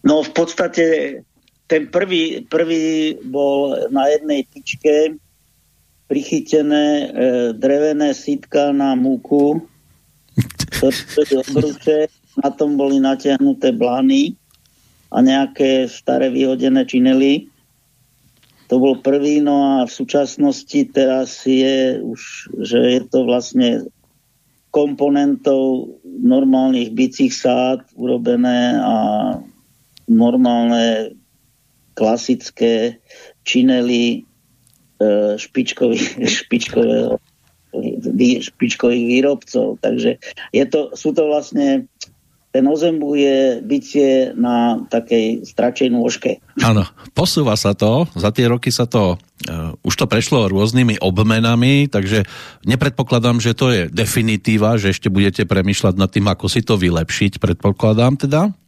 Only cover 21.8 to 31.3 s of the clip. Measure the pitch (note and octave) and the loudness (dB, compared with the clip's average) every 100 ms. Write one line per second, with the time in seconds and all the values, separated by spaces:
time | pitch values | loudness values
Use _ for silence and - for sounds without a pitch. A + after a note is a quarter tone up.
21.8 | C3 B2+ A#2 A2+ - - - - - A#2+ | 0 -2 -8 -12 -14 -20 -14 -10 -2 2
22.8 | B2 B2 - - A#2+ B2 - B2+ A#2+ A#2 | 2 0 0 -2 0 -2 -2 0 0 -2
23.8 | - _ _ _ _ _ _ _ _ D3+ | -6 _ _ _ _ _ _ _ _ 0
24.8 | D3 C#3 C#3+ C#3+ C#3+ C3 D3 C3+ C3+ B2+ | 0 0 0 2 0 0 0 0 0 -2
25.8 | - - F2 - A#2+ C3 C3+ C3 C3 B2+ | -6 -16 -16 -2 2 4 4 2 2 0
26.8 | A#2 A2+ B2+ - C3 - B2+ B2 B2+ B2+ | -2 -2 -2 0 -2 0 0 0 0 -4
27.8 | - - B2 B2 A#2+ A#2+ B2 B2 B2 A#2+ | -8 -8 -4 -2 0 0 2 2 0 0
28.8 | G#2 A2+ G#2+ G#2+ G2+ F#2+ - _ _ _ | 0 0 0 -2 -4 -6 -12 _ _ _
29.8 | _ _ - A2+ A#2+ B2+ B2 A#2+ A#2 A#2 | _ _ 0 4 4 4 2 2 0 2
30.8 | A#2 A2 A2 - _ | 0 0 -4 -12 _